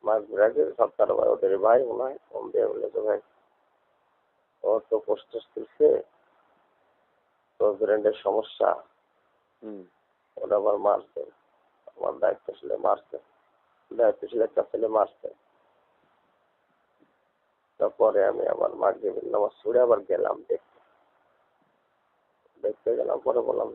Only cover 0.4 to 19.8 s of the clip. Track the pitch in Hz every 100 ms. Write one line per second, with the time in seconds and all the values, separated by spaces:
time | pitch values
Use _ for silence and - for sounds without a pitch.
0.4 | 107 131 156 - 110 - 104 104 113 110
1.4 | 98 98 104 120 131 110 131 139 _ 113
2.4 | 107 107 107 107 107 - 107 104 - _
3.4 | _ _ _ _ _ _ _ _ _ _
4.4 | _ _ - 110 - 110 - 107 - 113
5.4 | - - 110 _ 151 139 - _ _ _
6.4 | _ _ _ _ _ _ _ _ _ _
7.4 | _ _ 104 101 107 107 104 110 98 101
8.4 | 110 - - - - _ _ _ _ _
9.4 | _ _ 110 104 90 _ _ _ _ -
10.4 | 101 104 104 104 101 101 - - - _
11.4 | _ _ _ _ - - - - 87 -
12.4 | - - - - 98 101 _ - _ _
13.4 | _ _ _ _ _ 113 113 - - 120
14.4 | 113 - 104 107 110 110 98 _ - -
15.4 | _ _ _ _ _ _ _ _ _ _
16.4 | _ _ _ _ _ _ _ _ _ _
17.4 | _ _ _ _ 104 - 110 101 98 -
18.4 | - - - - - 92 104 - - 110
19.4 | 104 _ 104 120